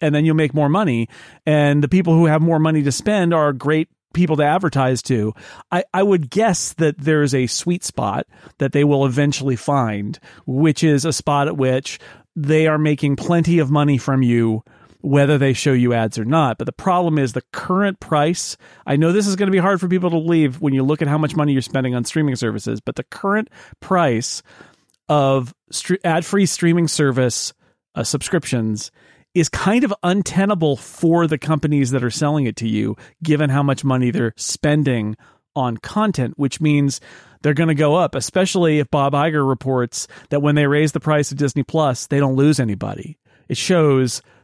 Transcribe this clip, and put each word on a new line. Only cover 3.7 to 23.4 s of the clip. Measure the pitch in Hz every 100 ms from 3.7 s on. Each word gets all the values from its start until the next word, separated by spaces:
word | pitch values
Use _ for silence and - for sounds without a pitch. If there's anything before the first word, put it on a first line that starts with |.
| 156 160 _ _
people | 170 170 151
to |
advertise | 147 175 175 - 131 127
to." | - 120 107 - - - -
I, | 180 -
I | 185
would | 202 180 131
guess | 202 220 175 -
that | - 156 143
there's | 143 151 143 131
a | 123
sweet | - 175 180
spot | - - 110 117 - _ - -
that | 139
they | 143
will | 147 139 135
eventually | 127 147 - 135 120
find, | - 139 117 104 104 - - - -
which | 131 160 -
is | 165 139 160
a |
spot | - - 143 143
at | 160
which | 131 131 - - - - _ 165
they | 143 156 160
are | 151
making | 151 147 147 139
plenty | - 170 165 170
of | 135
money | 147 147 135
from | - 131
you, | 123 117 113 110 - _ - _
whether | 143 143 143 143
they | 135
show | 120 151
you | 127 123
ads | 117 110 113
or | 110
not. | 160 135 110
But | -
the |
problem | - 196 180 170 151
is | 131
the | 123 -
current | - - 185 202 190
price. | - 151 151 175 - - - - -
I | 143
know | 165
this | 202 202
is | 190
gonna | 196
be | 190
hard | 185 185
for | 180
people | 185 180
to | 165
believe | 165 170 143 131
when | 147
you | 135
look | 135 151
at | 147
how | 151
much | 147 -
money | 147
you're | 135
spending | - 135 127 123
on | 113
streaming | 160 147 120
services, | 117 107 113 110
but | - -
the |
current | - - 196 214